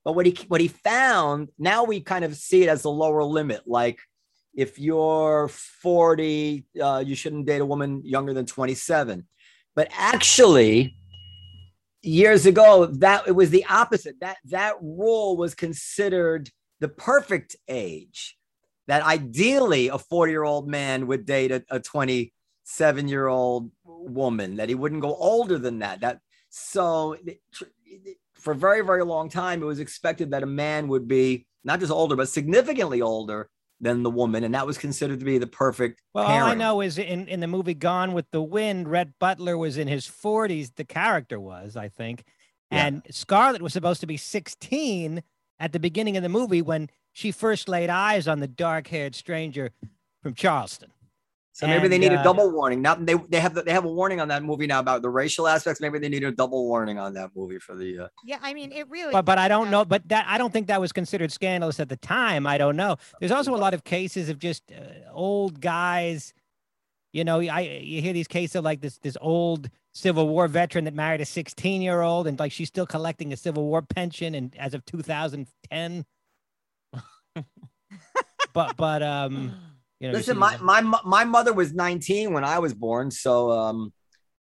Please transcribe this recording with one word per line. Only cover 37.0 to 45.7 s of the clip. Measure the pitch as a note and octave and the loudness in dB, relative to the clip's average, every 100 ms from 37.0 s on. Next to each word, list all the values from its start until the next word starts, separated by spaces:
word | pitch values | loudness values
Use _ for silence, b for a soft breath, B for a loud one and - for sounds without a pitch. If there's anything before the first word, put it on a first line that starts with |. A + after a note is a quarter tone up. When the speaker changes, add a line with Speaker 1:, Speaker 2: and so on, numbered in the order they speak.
| F3+ F3+ F#3 | -8 -8 -8
Speaker 2:
in | F#3 | -6
the | E3+ | -4
movie | F#3 F3+ | -4 -4
Gone | D#3 E3 F3+ F#3 | -2 -2 0 -2
with | F3 - | -4 -4
the | D#3+ | -6
Wind, | D#3 G3+ G#3+ F#3+ D#3+ | -4 -2 -2 -4 -2
Rhett | F3 E3 _ | -2 -2 _
Butler | F#3 F3+ F3 E3+ | -2 -2 -4 -4
was | D#3+ C3+ | -4 -4
in | C#3+ | -4
his | C#3+ - | -4 -8
forties, | - G#3 G#3+ A3 D#3+ C3 - | -8 -2 -2 -2 -4 -8 -12
the | |
character | D3 D#3+ F3+ F3 A#2+ A2 | -10 -2 0 0 -4 -12
was, | F#2+ F2+ G#2 A2 | -12 -16 -14 -12
I | G#2 | -14
think. | - A2+ A#2+ _ _ _ _ _ | -12 -12 -12 _ _ _ _ _
Speaker 1:
Yeah. | D3 D3 | -2 -2
Speaker 2:
And | C#3+ - | -4 -10
Scarlett | - - G3 C4 A3+ | -14 2 4 4 2
was | E3+ | -4
supposed | F#3 E3+ F3 | -2 -2 -2
to | D#3+ | -6
be | D3+ | -10
sixteen | - G#3+ - - - C#4 D4 F#3 D#3+ E3 - _ _ - | -8 -8 -10 -16 -6 -4 -2 -4 -6 -8 -12 _ _ -10
at | D#3+ | -6